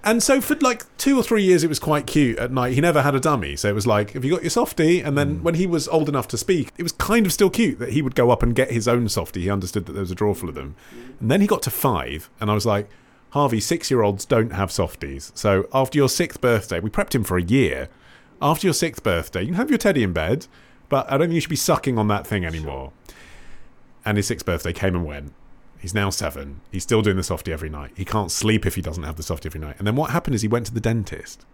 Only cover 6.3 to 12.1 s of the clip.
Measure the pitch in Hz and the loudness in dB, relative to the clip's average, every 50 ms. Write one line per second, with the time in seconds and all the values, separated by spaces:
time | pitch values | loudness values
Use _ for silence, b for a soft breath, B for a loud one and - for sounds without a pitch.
6.3 | - 113 - - 190 165 - - _ - 170 165 - - - - 214 233 214 185 | -6 -6 0 0 0 0 0 -4 _ -8 -6 -6 -4 -4 -2 2 4 4 4 2
7.3 | - - 208 185 185 - 233 165 - - 120 107 107 151 143 127 - - 123 120 | 2 2 2 2 4 2 2 2 2 -2 -4 -2 0 0 0 0 2 4 4 4
8.3 | 120 - - 117 117 123 131 - 117 120 104 123 123 120 120 104 - 107 82 - | 6 4 4 2 4 2 2 2 0 0 2 2 2 2 2 0 0 -2 -4 -4
9.3 | - 92 85 95 101 98 92 90 - 104 87 - - 101 98 87 90 87 104 104 | -6 -4 -2 0 0 -2 -2 -4 -4 -6 -6 -4 -6 -6 -6 -6 -2 0 0 0
10.3 | 95 - - 82 73 73 67 71 73 B B B B B B B B B - 107 | 0 0 -4 -8 -8 -8 -10 -12 -14 B B B B B B B B B 0 2
11.3 | 139 202 202 208 208 - - - - - - 139 110 80 64 60 | 4 4 4 4 2 0 0 -4 -4 0 0 0 0 0 -4 -6